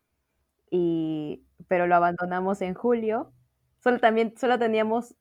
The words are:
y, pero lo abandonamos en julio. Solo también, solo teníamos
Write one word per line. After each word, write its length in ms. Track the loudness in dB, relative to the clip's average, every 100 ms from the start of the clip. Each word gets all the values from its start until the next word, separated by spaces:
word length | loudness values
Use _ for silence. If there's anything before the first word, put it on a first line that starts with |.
| _ _ _ _ _ _ -4
y, 760 | 0 0 0 -2 -4 -6 -10 _ _ -4
pero 180 | 0 4
lo 80 |
abandonamos 680 | 4 2 -2 -4 -4 -4 -4
en 100 | -4
julio. 600 | -4 -2 0 0 -4 -6 _ _ _ _ _
Solo 160 | 0 4
también, 320 | 4 2 0 -2
solo 200 | 0 2
teníamos 560 | 2 0 0 -2 -6 -16